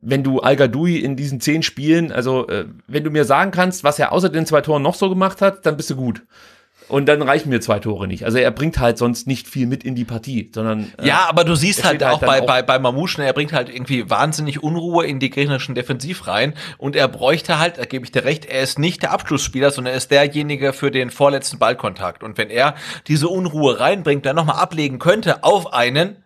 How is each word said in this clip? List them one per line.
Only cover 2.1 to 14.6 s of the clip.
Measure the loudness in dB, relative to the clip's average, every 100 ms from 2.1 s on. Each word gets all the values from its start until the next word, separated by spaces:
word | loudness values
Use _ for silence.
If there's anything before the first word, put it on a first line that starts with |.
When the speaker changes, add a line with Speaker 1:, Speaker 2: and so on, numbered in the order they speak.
Speaker 1:
also, | -2 0 -2 -2
äh, | -6 -6 -14 _
wenn | -4
du | -2
mir | 0 4
sagen | 4 4
kannst, | 2 0 2
was | 0 2
er | 0
außer | 2 2
den | 0 2
zwei | 2
Toren | 2 0
noch | 0 0
so | 0
gemacht | 2 0 2
hat, | 0 2 -2
dann | -2
bist | -4
du | -4
gut. | -4 -4 -8 _ -20 _ _ _ -4
Und | 0 4
dann | 4
reichen | 4 2 2
mir | -2
zwei | 0 -2
Tore | 0 -4 -4
nicht. | -4 -2
Also | 2
er | 2
bringt | 2 -2 2
halt | 0 2
sonst | 0 -2 -4
nicht | -6 -4
viel | -4 -2
mit | -2
in | -4 -6
die | -6
Partie, | -8 -6 -6 -6
sondern, | -6 -4 -2 -6 -4
äh, | 0
Speaker 2:
Ja, | 2 2
aber | 2
du | 4 2
siehst | 0 2
Speaker 1:
er | 2
Speaker 2:
halt | 2
Speaker 1:
steht | 2
halt | 2
Speaker 2:
auch |
Speaker 1:
dann | 4
Speaker 2:
bei, | 4
Speaker 1:
auch | 4
Speaker 2:
bei, | 2
bei | 2 2
Mamouche, | 2 0 -4 -2
ne, | 0
er |
bringt | 0 0
halt | -2 -4
irgendwie | -8 -4 -4 0
wahnsinnig | 0 0 0 -4 -4